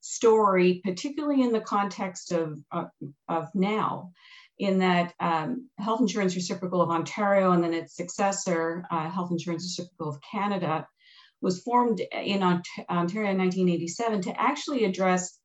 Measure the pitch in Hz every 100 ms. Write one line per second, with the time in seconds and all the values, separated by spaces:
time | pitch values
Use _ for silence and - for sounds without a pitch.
0 | - - 233 220 208 185 180 180 196 180
1 | 294 285 294 277 247 220 214 208 202 196
2 | 196 180 - 175 160 151 143 175 175 _
3 | 139 143 - 170 156 202 190 214 - -
4 | 180 - - - - _ 196 190 185 175
5 | 170 - 175 165 156 - - _ 202 226
6 | 233 214 190 180 180 196 185 180 160 165
7 | 165 - 202 196 190 180 170 165 160 -
8 | 175 - 202 190 - 170 165 170 180 165
9 | 160 180 175 175 175 165 180 - 180 _
10 | 156 139 - 214 202 196 170 160 160 _
11 | _ - - _ 196 180 - 240 240 208
12 | - - - 196 185 175 175 - - 175
13 | 170 208 208 190 185 185 180 170 170 -
14 | 233 214 185 - 240 294 - 277 208 185
15 | 190 180 175 _